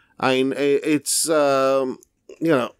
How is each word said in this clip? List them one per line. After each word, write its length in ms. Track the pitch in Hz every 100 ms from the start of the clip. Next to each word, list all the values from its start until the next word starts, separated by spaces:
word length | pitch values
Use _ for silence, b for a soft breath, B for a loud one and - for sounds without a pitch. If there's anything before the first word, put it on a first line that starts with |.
| _ -
I 140 | 127 131
mean, 180 | 131
i-, 280 | 131 143 139
it's, 460 | 156 147 - - 151
um, 680 | 156 139 135 135 135 131 - _ _ - -
you 80 | 165
know 220 | 139 110 -